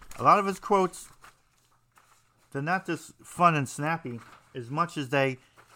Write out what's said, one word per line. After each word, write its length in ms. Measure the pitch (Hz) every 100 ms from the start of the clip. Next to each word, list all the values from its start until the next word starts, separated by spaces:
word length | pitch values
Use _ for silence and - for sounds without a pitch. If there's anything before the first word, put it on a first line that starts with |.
| - -
A 40 |
lot 140 | 127 190
of 80 | 196
his 140 | 185
quotes, 500 | - 202 185 - - - - _ _ _ _ _ _ _ _ _ _ _ _
they're 100 | 139
not 240 | 147 185 185
just 280 | 160 - -
fun 320 | - - 175 156
and 120 | 131
snappy 520 | - 147 165 131 120 - - _
as 160 | 135 117
much 280 | 147 170 -
as 120 | 131
they, 300 | 139 135 127 _ _ _